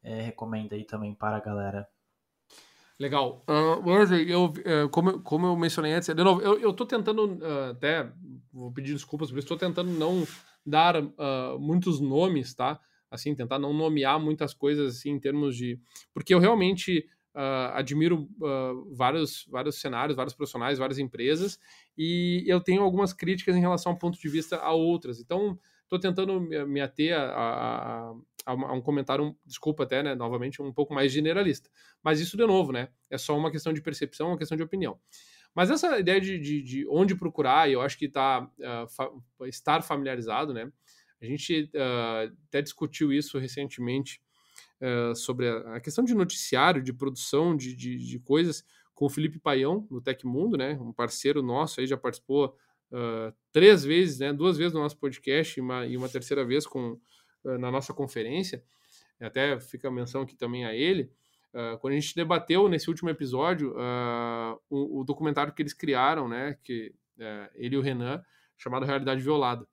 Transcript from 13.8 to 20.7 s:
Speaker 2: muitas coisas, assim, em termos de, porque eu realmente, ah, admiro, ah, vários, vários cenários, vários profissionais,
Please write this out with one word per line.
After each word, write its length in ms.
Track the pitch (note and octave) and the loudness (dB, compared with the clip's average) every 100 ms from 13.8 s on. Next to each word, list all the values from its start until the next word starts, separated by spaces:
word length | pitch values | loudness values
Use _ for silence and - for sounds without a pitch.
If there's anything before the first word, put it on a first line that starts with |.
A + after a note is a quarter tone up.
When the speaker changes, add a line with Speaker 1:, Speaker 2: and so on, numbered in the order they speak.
| D#3+ D3+ C3+ D3+ | 2 2 2 2
Speaker 2:
muitas 340 | D3+ D3+ D3 | 2 -2 -4
coisas, 440 | - C#3+ D3 C#3 B2 | 0 0 2 0 -2
assim, 140 | C#3+ | -4
em 80 | C#3+ | -4
termos 360 | C#3 D3 C#3+ A#2+ | -2 0 0 -2
de, 240 | B2 A#2+ _ - - | -4 -6 _ -20 -14
porque 200 | - - | -12 6
eu 60 | F3+ | 8
realmente, 680 | F3+ A3+ F#3 F#3 - F3 - _ _ | 8 6 4 2 0 -2 -2 _ _
ah, 380 | C#3+ C3+ C3+ B2+ - | -6 -2 -2 -2 -2
admiro, 480 | C3 C#3+ E3 E3+ C#3+ G#3 | -2 2 4 4 0 -6
ah, 300 | D#3 C3+ C3 B2+ G3 | -4 -2 -2 -6 -10
vários, 560 | B2+ B2+ D#3 D3+ - - | 0 2 2 -2 -4 -8
vários 300 | C3 C3+ C#3+ | -4 -4 -4
cenários, 380 | D3 A#2+ C#3+ C3+ | -6 -2 -2 -2
vários 180 | C3 - | -4 -4
profissionais, 420 | C#3+ B2 A#2+ | -8 -4 0